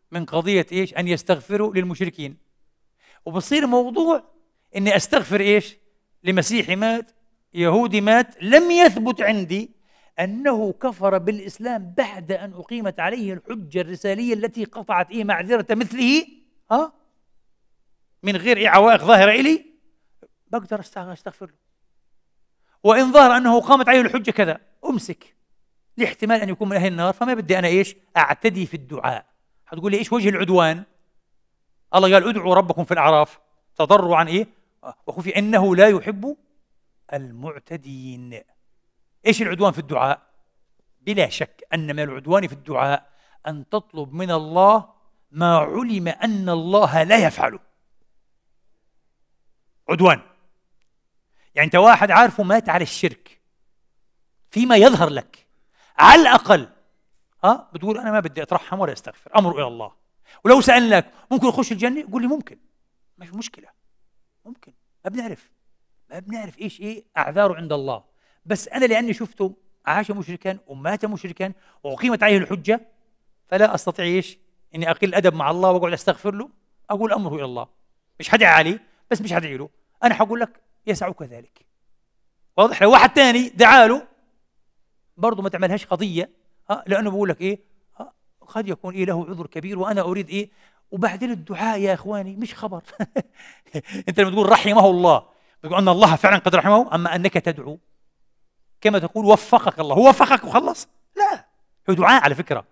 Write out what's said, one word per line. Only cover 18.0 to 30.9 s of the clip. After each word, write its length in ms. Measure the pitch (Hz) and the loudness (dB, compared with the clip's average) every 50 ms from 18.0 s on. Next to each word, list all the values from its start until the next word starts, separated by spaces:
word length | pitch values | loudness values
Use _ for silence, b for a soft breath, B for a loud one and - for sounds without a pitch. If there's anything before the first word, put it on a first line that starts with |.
| _ _ _ _ - | _ _ _ _ -6
من 120 | 202 196 | -6 -4
غير 220 | 165 185 247 233 | -2 0 0 0
إيه 120 | 196 220 - | 2 4 4
عوائق 340 | 170 196 208 233 226 - 151 | 6 6 6 6 4 4 6
ظاهرة 280 | 196 226 190 202 208 | 6 6 8 8 6
إلي، 340 | 220 262 269 311 320 - - _ _ _ _ _ _ _ _ _ _ _ _ - _ _ _ _ | 4 2 2 0 0 -2 -4 _ _ _ _ _ _ _ _ _ _ _ _ -20 _ _ _ _
بقدر 300 | 220 233 190 - 214 202 | -10 -8 -8 -8 -10 -10
أستغ-، 160 | 175 - - | -12 -12 -16
أستغفر 480 | 196 180 185 175 - - 190 - - 190 | -16 -16 -16 -16 -18 -18 -18 -18 -20 -20
له. 240 | 160 _ _ _ _ _ _ _ _ _ _ _ _ _ _ _ _ _ _ _ _ _ _ _ _ _ _ - | -20 _ _ _ _ _ _ _ _ _ _ _ _ _ _ _ _ _ _ _ _ _ _ _ _ _ _ 2
وإن 280 | 208 226 262 262 254 | 2 4 4 4 6
ظهر 260 | 254 294 277 247 240 | 8 8 8 8 6
أنه 240 | 254 247 233 233 240 | 4 2 2 2 2
قامت 280 | 233 254 277 269 247 247 | 4 4 2 4 4 4
عليه 120 | 262 254 | 4 4
الحجة 300 | 233 - - 254 202 240 | 2 2 -2 -4 -4 -4
كذا، 280 | - 226 190 160 156 - _ _ _ _ - | -2 0 0 -2 -2 -8 _ _ _ _ -8
أمسك. 520 | - 254 202 - 190 160 - _ _ _ _ _ _ _ _ _ _ _ _ _ _ _ 233 | -6 -6 -6 -8 -10 -14 -16 _ _ _ _ _ _ _ _ _ _ _ _ _ _ _ -6
الاحتمال 400 | 247 - - - 220 214 233 220 | -6 -6 -6 -6 -4 -2 -2 -2
أن 80 | 208 190 | -2 -4
يكون 200 | 180 - 214 190 | -6 -6 -6 -4
من 60 | 202 | -2
أهل 120 | 175 185 | -2 -2
النار، 260 | 190 175 165 175 185 180 | -2 -2 -2 -4 -4 -2
فما 200 | - 240 262 247 | -2 -4 -4 -4
بدي 260 | 220 175 151 185 185 | -4 -2 -2 -2 0
أنا 80 | 180 | 0
إيش؟ 280 | 165 175 190 190 - - _ _ _ - | 0 0 0 0 -2 -6 _ _ _ 0
أعتدي 480 | 170 147 135 147 - - 226 175 190 175 | 0 2 0 0 -2 -2 -4 -2 -4 -8
في 80 | - - | -8 -10
الدعاء. 520 | 147 131 131 151 127 127 131 123 107 - _ _ _ _ _ _ _ _ | -14 -16 -16 -12 -8 -6 -6 -6 -8 -12 _ _ _ _ _ _ _ _
هتقول 240 | - 160 165 175 202 | -18 -12 -8 -6 -4
لي: 60 | 202 | -4
"إيش 160 | 214 226 - 233 | -4 -4 -4 -4
وجه 160 | 240 196 208 | -2 -2 -2
العدوان؟" 540 | 196 170 196 170 185 175 165 160 160 175 202 _ | -2 -2 -2 0 2 2 2 2 -2 -4 -10 _